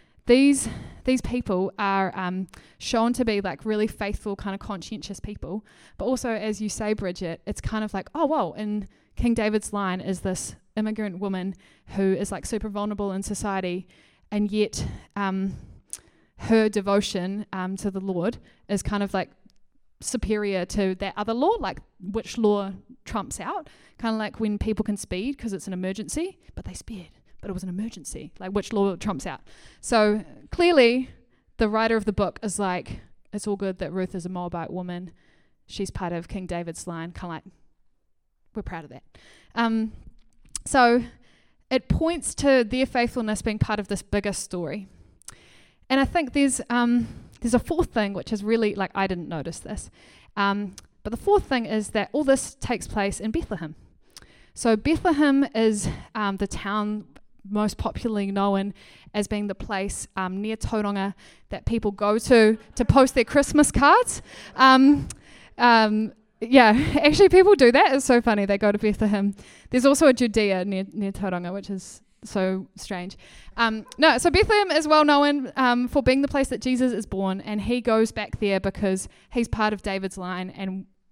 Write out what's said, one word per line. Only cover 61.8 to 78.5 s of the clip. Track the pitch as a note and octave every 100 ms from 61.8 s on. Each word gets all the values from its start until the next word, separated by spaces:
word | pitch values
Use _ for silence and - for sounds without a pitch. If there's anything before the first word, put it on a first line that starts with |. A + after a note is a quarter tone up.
| G#3
go | G3 G#3 A3
to | - A#3+ G#3+ A3 -
to | -
post | A#3 C4+ C4
their | C4
Christmas | A3+ C#4+ C#4 D4 D4
cards. | - C#4 G#4+ B4 - - - - -
Um, | C4 C4 C4+ C#4+ - - - - - -
um, | A#3+ A3+ A3 G#3+ A3 - _ _
yeah, | A3+ C4 A3+ A3+ D4+ D4+
<laughs> |
actually | D4+ D4+ G4
people | F#4 F#4+
do | F4 B3
that. | B3+ F4
It's | C4+
so | - A#3+
funny. | A#3 G#3
They | G3 G3
go | G#3+
to | G#3
Bethlehem. | G#3+ G#3 G#3+ G3+ G3+ G3 - - -
There's | B3+ C4+
also | C#4+ D4+
a |
Judea | B3 A#3+ G#3+ G#3 F#3
near, | F#3+ F#3+ G3
near | A3+ G3
Tauranga, | G3 F#3+ F3+ F3
which | G3 F#3+
is | F#3+ - - _ _
so | - G3+ F#3 F#3+ - -
strange. | - F#3 F3+ - - - - -
Um, | A3+ A3 G3+ -
no, | D#4 B3+
so | F4
Bethlehem | E4 G#4+ G#4 G4
is | D4+ D4+
well | D#4
known, | D4+ C#4+ C#4+ C#4+ C4 -
um, | B3+ A#3+ B3
for | C#4+
being | B3 C4+
the | C#4
place | C#4+ C#4
that | B3
Jesus | B3+ B3+ B3+
is | G#3 G#3
born, | F#3+ G3 F#3+
and | G3+ G#3
he | G3+ B3
goes | A#3 A3 A3
back | - G#3 -
there | G3+